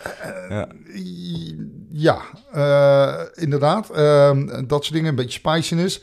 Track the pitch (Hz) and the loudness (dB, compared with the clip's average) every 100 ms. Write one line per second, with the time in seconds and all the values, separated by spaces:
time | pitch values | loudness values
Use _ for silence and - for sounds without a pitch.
0 | - - - 95 92 104 - - - 101 | -14 -12 -14 -14 -10 -8 -8 -12 -18 -14
1 | 92 87 175 165 160 160 160 - - 151 | -12 -12 -10 -10 -10 -12 -14 -16 -12 0
2 | 156 - - - _ 175 143 143 143 139 | 2 2 -2 -20 _ -2 2 4 6 6
3 | 135 143 165 - 160 143 147 208 214 160 | 2 -2 -10 -6 -2 0 2 0 -2 2
4 | 151 147 143 139 139 123 127 147 147 156 | 4 6 6 4 -2 -6 -2 -2 -2 -2
5 | 160 127 123 - 160 160 - 165 185 - | -2 -2 -4 -4 -2 0 0 -2 -2 -4